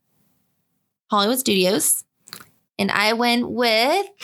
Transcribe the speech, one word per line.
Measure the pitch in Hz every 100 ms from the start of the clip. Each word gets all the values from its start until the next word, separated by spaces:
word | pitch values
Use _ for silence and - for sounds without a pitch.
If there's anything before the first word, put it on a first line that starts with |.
| _ _ _ _ _ _ _ _ _ _ _
Hollywood | 208 202 254
Studios, | 240 196 180 220 - - - _ - - - _ _ -
and | 196
I | 185 214
went | 226 240 240 240
with | 220 240 220 247 370 392 _